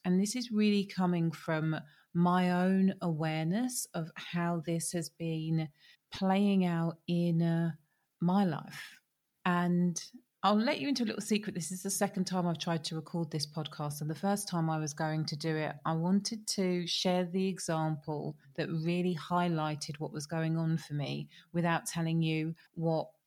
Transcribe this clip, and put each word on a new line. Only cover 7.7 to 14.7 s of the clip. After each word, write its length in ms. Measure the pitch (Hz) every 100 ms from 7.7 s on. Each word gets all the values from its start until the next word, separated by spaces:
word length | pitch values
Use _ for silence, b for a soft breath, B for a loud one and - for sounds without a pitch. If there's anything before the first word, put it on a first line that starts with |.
| 165 _ _ _ _
my 240 | 170 190 190
life. 540 | 147 - - - - _ _ _ _
And 560 | 180 175 175 175 180 170 - - - _
I'll 120 | 190 214
let 240 | 240 302
you 80 | 269
into 160 | 254
a 40 | 220
little 120 | -
secret. 340 | 202 208 202 180
This 160 | 165
is 100 | 185
the 80 | 196
second 360 | - 196 196 180
time 200 | 185 175
I've 140 | 160
tried 240 | - 165 -
to 100 | 160
record 360 | 151 170 165
this 160 | 156 147
podcast. 540 | - 156 - 147 147
And 80 | 151
the 60 | 156
first 320 | 196 202 -
time 220 | 175
I 80 | 160